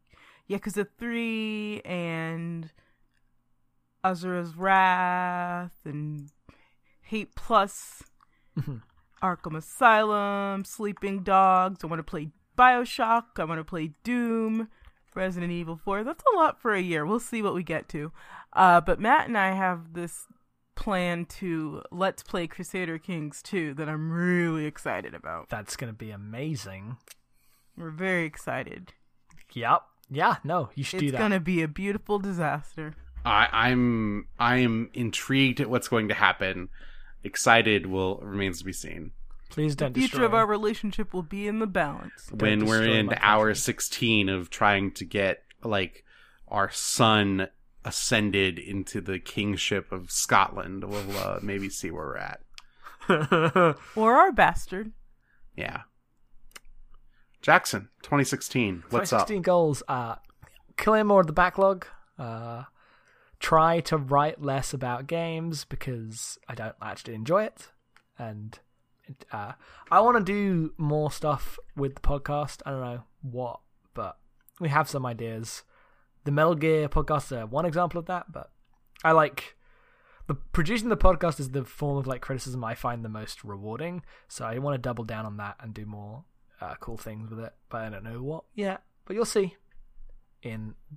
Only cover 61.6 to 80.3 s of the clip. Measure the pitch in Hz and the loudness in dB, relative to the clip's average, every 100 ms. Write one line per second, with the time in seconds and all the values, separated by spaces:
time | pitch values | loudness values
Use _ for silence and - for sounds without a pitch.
61.6 | 196 190 - - - - 123 113 117 117 | 4 2 -6 -20 -20 -12 -10 -10 -10 -12
62.6 | 120 _ _ _ _ _ _ - - 160 | -14 _ _ _ _ _ _ -10 4 6
63.6 | 160 170 - 160 135 143 151 - 143 135 | 6 4 0 -2 2 2 2 0 -2 -2
64.6 | - 135 123 123 135 165 165 160 165 151 | -2 -4 -4 -4 -4 -4 -4 -4 -6 -6
65.6 | - 139 135 120 110 113 - - - 120 | -8 -8 -6 -8 -8 -10 -12 -12 -12 -10
66.6 | 110 - 107 98 - 113 113 190 220 - | -10 -10 -12 -12 -10 -6 2 2 2 -8
67.6 | - _ _ _ _ - 113 107 107 - | -20 _ _ _ _ -14 -12 -12 -14 -16
68.6 | _ _ _ _ - 135 - 107 104 - | _ _ _ _ -20 -20 -12 -12 -10 -14
69.6 | - - - 180 233 233 185 208 202 175 | -20 -12 4 6 8 6 2 0 2 0
70.6 | 156 - 151 151 151 - 151 139 - - | 0 -2 0 0 -2 -2 -2 0 -2 -6
71.6 | - - 139 139 - 143 139 147 143 - | -10 -4 -4 0 0 0 0 -4 -4 -8
72.6 | 143 135 123 120 - _ 135 120 120 - | -10 -8 -8 -10 -14 _ -12 -8 -8 -10
73.6 | _ _ _ - 95 - _ _ _ - | _ _ _ -10 -10 -12 _ _ _ -6
74.6 | 165 147 147 143 127 117 113 110 113 - | 2 2 2 -2 -6 -6 -8 -8 -10 -12
75.6 | - _ _ _ _ _ 143 143 160 160 | -18 _ _ _ _ _ 0 4 4 4
76.6 | 160 156 147 156 147 151 - 123 110 135 | 2 2 2 2 2 0 -2 -8 -4 -2
77.6 | 170 160 175 175 165 180 - - - _ | 0 0 0 -2 -6 -8 -8 -16 -16 _
78.6 | _ _ _ - 160 160 151 - - _ | _ _ _ 0 4 6 6 0 -14 _
79.6 | _ _ _ _ _ - - | _ _ _ _ _ -10 -6